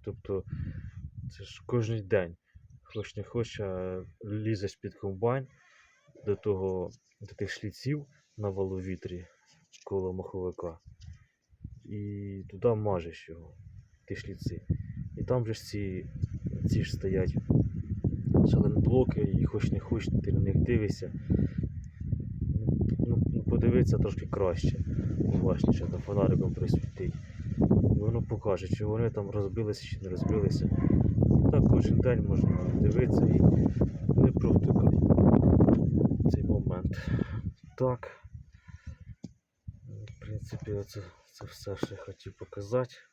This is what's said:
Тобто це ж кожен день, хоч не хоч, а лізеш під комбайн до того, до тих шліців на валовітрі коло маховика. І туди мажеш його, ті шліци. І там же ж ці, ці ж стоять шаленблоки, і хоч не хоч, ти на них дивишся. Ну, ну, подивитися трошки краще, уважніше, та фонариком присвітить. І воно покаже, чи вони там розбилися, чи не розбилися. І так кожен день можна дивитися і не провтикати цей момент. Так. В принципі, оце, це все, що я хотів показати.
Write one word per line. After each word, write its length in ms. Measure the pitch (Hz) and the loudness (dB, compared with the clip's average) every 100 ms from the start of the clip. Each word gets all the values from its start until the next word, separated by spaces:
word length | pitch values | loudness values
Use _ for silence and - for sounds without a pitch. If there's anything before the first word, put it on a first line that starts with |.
Тобто 400 | - - - 98 - - - - - - - - - | -12 -12 -6 -6 -6 -8 -8 -10 -14 -14 -16 -14 -14
це 140 | - | -14
ж 180 | 98 - - | -18 -16 -4
кожен 400 | 123 110 113 95 | -2 -2 -4 0
день, 300 | 104 87 82 _ - - - | -2 -2 -10 _ -20 -20 -20
хоч 340 | _ 110 101 - | _ -12 -10 -12
не 60 | |
хоч, 380 | 101 120 113 - | -8 -6 -6 -6
а 420 | 98 92 92 92 90 _ | -8 -6 -6 -8 -12 _
лізеш 520 | - 107 110 107 98 - | -10 -6 -4 -4 -6 -8
під 180 | 101 | -14
комбайн 520 | - 98 95 117 135 131 _ _ _ _ _ _ - - | -10 -10 -2 -2 -2 -6 _ _ _ _ _ _ -10 -4
до 100 | 98 | -2
того, 540 | 107 95 95 92 90 - _ _ | 0 0 -2 -2 -6 -10 _ _
до 140 | 104 | -20
тих 160 | - - | -8 -8
шліців 560 | - 107 - 127 147 143 _ _ - | -6 -10 -8 -6 -6 -8 _ _ -6
на 120 | 104 | -6
валовітрі 800 | 95 95 95 92 92 - 87 90 _ _ _ _ - - | -2 -4 -4 -6 -8 -8 -12 -14 _ _ _ _ -20 -6
коло 260 | 98 92 | -4 -4
маховика. 680 | 92 90 95 90 85 85 82 - - - - _ _ _ _ - - | -6 -8 -6 -6 -6 -10 -10 -20 -20 -18 -20 _ _ _ _ -18 -18
І 580 | - 104 101 101 101 98 92 | -12 -10 -8 -8 -10 -12 -12
туди 240 | 95 120 | 0 0
мажеш 540 | 110 104 92 85 80 - | 2 0 -2 -4 -14 -18
його, 260 | 82 78 - - - - _ _ | -18 -18 -20 -20 -20 -20 _ _
ті 80 | 98 | -12
шліци. 460 | - 90 - - - - - - - - | -10 -8 -8 -8 -4 -6 -4 -10 -12 -10
І 80 | |
там 220 | - 127 110 | -2 -2 -2
же 80 | |
ж 80 | 110 | -6
ці, 420 | - 104 101 92 - - - - - - - | -8 -8 -6 -6 -10 -6 -6 -4 -6 -4 0
ці 160 | - | 0
ж 80 | - | -2
стоять 420 | - 98 95 92 - - - - - - - - - - - - | -4 -2 0 0 -2 2 2 2 -2 -6 -2 -2 -2 2 6 6
шаленблоки, 720 | - 123 - - 127 123 - - - | 6 4 4 4 4 4 2 2 2
і 40 | |
хоч 280 | - 107 117 | 2 0 0
не 80 | 95 | -2
хоч, 280 | - 117 - - | -2 -2 0 0
ти 80 | - | 2
на 80 | - | 2
них 160 | 98 - | 4 2
дивишся. 560 | - 117 104 - - - - - - - - - - - - - - - - - - - - - | 4 2 2 -2 -6 -8 0 2 2 -2 -4 -6 -12 -10 -4 -4 -6 -6 -2 0 0 0 0 0
Ну, 240 | - - - | 0 2 2
ну, 100 | - | 0
подивитися 560 | - 113 117 120 123 123 | 0 2 4 4 2 2
трошки 280 | 104 92 98 | 0 -2 -6
краще, 580 | - 95 82 - - - - - - | -2 0 0 -2 -2 -2 -2 -2 -2
уважніше, 680 | - - - - - - - | 0 2 0 2 2 2 0
та 80 | 98 | -6
фонариком 560 | - 101 92 92 92 | -2 2 2 2 0
присвітить. 600 | 82 - - - - 92 - - - - - - - - - | -2 0 0 -2 -6 -6 -6 -14 -10 -8 0 2 4 4 2
І 40 | |
воно 220 | 107 117 | 2 -2
покаже, 460 | 120 110 107 92 90 | -2 -4 -2 -2 -2
чи 160 | - | -4
вони 260 | 104 110 117 | -2 -2 -2
там 200 | 107 101 | -4 -6
розбилися, 540 | 104 98 98 107 101 | -4 -4 -4 -4 -6
чи 160 | - - | -8 -10
не 60 | 95 | -8
розбилися. 640 | 90 - 107 98 - - - - - - - - - - | -4 0 2 2 2 0 0 2 4 4 4 6 6 6
І 40 | |
так 180 | - - | 6 6
кожен 280 | - - - | 6 4 4
день 260 | 123 117 - | 4 2 2
можна 220 | - - - - - | 2 2 2 0 2
дивитися 460 | - - 127 - - | 2 4 2 4 4
і 140 | - - - - - - - - - | 6 6 6 2 2 0 0 2 6
не 120 | - | 6
провтикати 640 | - - - - - - - - - - - - - - - - - - - - | 4 4 4 4 4 4 4 4 6 8 6 6 8 6 6 4 2 2 2 2
цей 140 | - | 2
момент. 460 | 90 98 - 92 92 - - - - - - - - - | 0 0 0 -2 -4 -4 -4 -2 -2 -6 -8 -10 -20 -2
Так. 320 | 127 123 - - - - - - - - - - - - - _ _ _ - - - | -2 -2 -8 -18 -20 -20 -20 -20 -20 -16 -16 -16 -18 -16 -18 _ _ _ -16 -16 -16
В 340 | 104 107 - | -14 -14 -14
принципі, 520 | 104 107 - - - | -8 -8 -8 -10 -4
оце, 300 | 101 98 104 90 - _ | -6 -6 -10 -14 -18 _
це 120 | - | -18
все, 320 | 104 - - 95 | -18 -12 -10 -6
що 180 | - | -6
я 100 | 101 | -8
хотів 280 | - - - | -16 -16 -18
показати. 600 | - 98 - 101 127 127 - _ | -16 -14 -12 -2 -2 -2 -10 _